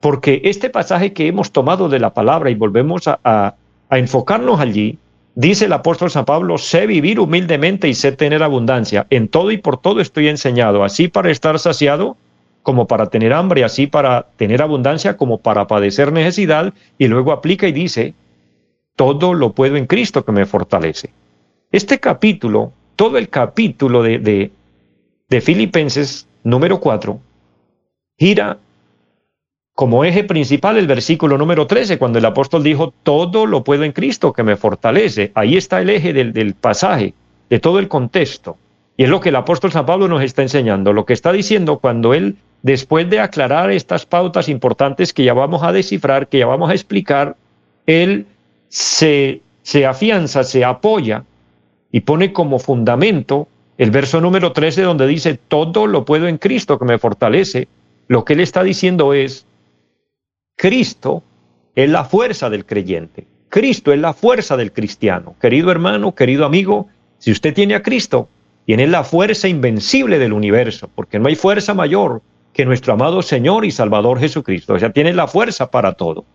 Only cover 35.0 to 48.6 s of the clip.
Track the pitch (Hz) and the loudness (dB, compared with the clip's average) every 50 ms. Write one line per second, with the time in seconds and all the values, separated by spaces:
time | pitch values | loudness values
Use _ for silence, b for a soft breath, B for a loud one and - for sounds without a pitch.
35 | 220 196 107 107 98 101 - 113 107 110 147 190 185 - - 185 185 185 214 208 | 2 0 0 -2 -4 -2 -2 0 0 2 2 0 0 0 -2 -2 0 0 0 0
36 | 151 175 156 135 127 117 110 113 110 104 98 _ - 120 104 - - 196 196 143 | 0 -2 0 0 -2 -2 -2 -2 -4 -4 -4 _ -2 -2 0 0 0 0 0 0
37 | 104 95 - _ _ _ _ _ _ _ 123 110 - 165 175 196 196 190 - 147 | -2 -4 -6 _ _ _ _ _ _ _ -2 0 2 2 2 2 0 0 -2 -4
38 | 127 120 - 185 160 - - - _ - 82 _ _ _ _ _ _ _ _ - | -4 -2 -2 -2 -2 -2 -4 -14 _ -16 -16 _ _ _ _ _ _ _ _ 0
39 | 131 127 143 135 135 - 143 127 113 - 175 - - 190 165 165 143 127 170 190 | 2 2 2 2 0 0 0 0 0 -2 -4 -2 -2 -2 -2 0 0 0 0 0
40 | 196 185 170 147 131 131 127 - 135 131 131 147 127 113 101 98 98 101 104 107 | 2 0 0 0 -2 -2 -2 -2 -2 0 0 0 0 2 0 0 2 2 2 2
41 | 101 - 123 117 _ 165 180 202 196 202 214 208 175 156 151 127 - 135 117 117 | 2 0 -2 0 _ 0 0 0 0 0 0 0 2 0 -2 0 0 -2 0 2
42 | 113 113 127 160 185 101 - - _ _ _ _ - 123 139 131 131 - 156 160 | 2 2 2 2 0 -2 -4 -6 _ _ _ _ 0 0 0 0 0 0 0 0
43 | 170 180 202 214 214 196 - 160 139 123 139 156 175 196 196 185 - _ 180 - | 0 0 0 0 0 -2 -2 -2 -2 0 0 0 0 0 0 -2 -2 _ -6 -6
44 | - _ - 175 180 185 165 - 131 - 147 123 - 127 110 _ 139 139 135 - | -4 _ -2 -2 -2 0 -2 -2 -2 -2 -4 -2 0 -2 0 _ 0 -2 0 -2
45 | 185 170 - - 139 127 120 123 135 147 170 165 165 170 180 196 185 190 196 185 | -2 -2 0 2 2 2 4 2 0 0 0 -2 0 0 0 0 0 -2 -4 -4
46 | - - 135 139 139 - - 139 120 117 127 135 180 156 175 196 - _ - 101 | 0 0 0 0 -2 0 0 0 2 2 0 0 0 0 -2 -2 -4 _ -4 -4
47 | - - 147 139 143 143 - _ _ _ _ _ _ _ _ _ _ - 160 165 | -2 0 0 0 0 -2 -6 _ _ _ _ _ _ _ _ _ _ 0 2 2
48 | 175 185 202 202 202 _ _ _ _ _ _ _ | 4 2 0 -2 -4 _ _ _ _ _ _ _